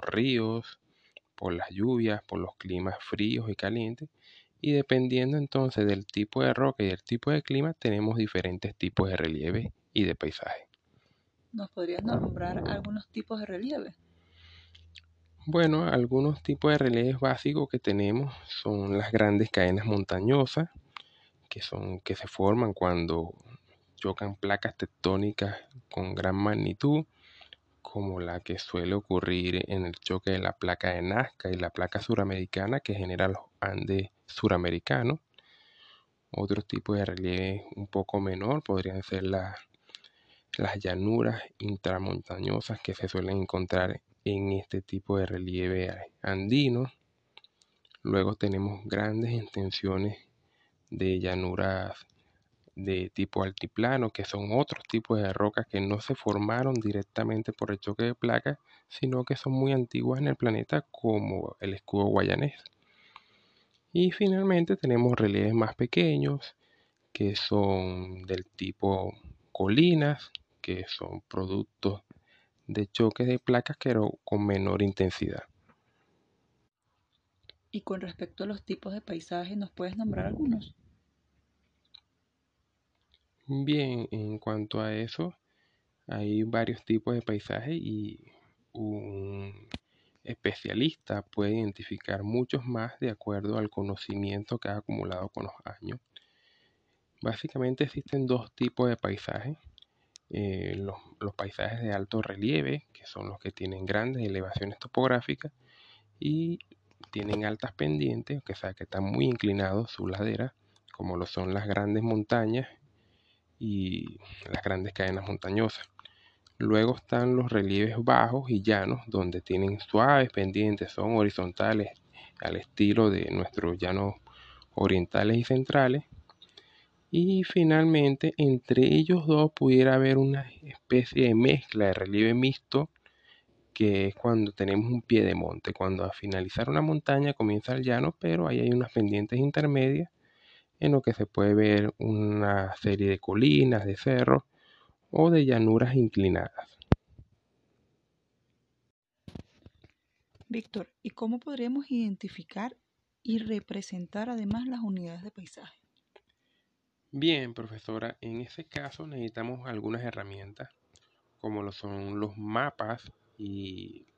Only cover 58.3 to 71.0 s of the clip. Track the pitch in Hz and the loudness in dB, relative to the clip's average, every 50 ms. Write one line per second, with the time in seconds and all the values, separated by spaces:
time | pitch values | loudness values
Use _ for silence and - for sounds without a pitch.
58.3 | 117 117 - 143 143 - _ _ _ _ _ _ - - - 131 127 127 123 - | 2 2 0 -2 -4 -6 _ _ _ _ _ _ -8 -4 -2 -2 0 -2 -2 -2
59.3 | 143 - - 135 131 131 135 135 139 131 123 - - 120 120 123 127 131 147 143 | -4 -4 -2 -2 0 2 2 2 2 2 0 0 -2 -2 -2 0 0 0 0 0
60.3 | 135 - - 120 110 110 110 - - 151 - _ - - - 117 110 104 104 104 | 0 0 0 0 0 0 0 -2 -2 -2 -2 _ -8 -4 0 0 2 2 0 -2
61.3 | 98 92 82 - - - 104 98 95 98 - - - 101 101 101 104 98 98 95 | -4 -4 -6 -8 -8 -8 -6 -6 -6 -6 -6 -2 0 2 2 4 4 4 4 2
62.3 | 92 - 139 143 - - - - _ _ _ _ _ _ _ _ - - _ _ | 2 2 0 -2 -4 -8 -16 -20 _ _ _ _ _ _ _ _ -20 -20 _ _
63.3 | _ _ _ _ _ _ _ _ _ _ _ _ - 170 180 185 175 - 208 196 | _ _ _ _ _ _ _ _ _ _ _ _ 0 2 2 2 2 2 2 2
64.3 | 190 190 190 196 185 175 170 165 196 - - 135 120 120 123 123 120 - 110 101 | 4 4 4 4 4 4 4 2 0 0 2 4 4 6 6 4 4 4 4 4
65.3 | 101 101 101 104 113 117 113 110 - - 123 123 - 180 175 165 147 143 143 98 | 4 2 2 2 4 2 2 2 0 -2 -2 0 2 2 4 4 2 2 0 0
66.3 | - 139 - - - _ _ _ _ _ _ _ _ _ _ _ - - 107 101 | -2 -4 -6 -12 -18 _ _ _ _ _ _ _ _ _ _ _ -6 -2 -2 -2
67.3 | 98 - - - 104 104 101 98 98 95 92 92 92 92 92 92 92 92 92 95 | -2 -2 -2 0 2 2 4 4 2 0 -2 -2 -4 -6 -8 -10 -12 -12 -8 -6
68.3 | 95 92 92 - _ - 95 92 92 _ - 98 98 95 95 92 - - - - | -6 -6 -8 -10 _ -8 -8 -8 -6 _ 0 0 0 0 -2 -4 -8 -12 -16 -20
69.3 | - - _ _ - - 95 95 104 131 165 180 175 156 147 147 147 139 - - | -20 -20 _ _ -4 -2 0 4 6 6 6 8 6 6 4 2 0 -2 -6 -14
70.3 | - - _ _ _ _ - - 92 90 92 - - - | -18 -20 _ _ _ _ -8 -6 -6 -6 -6 -8 -10 -10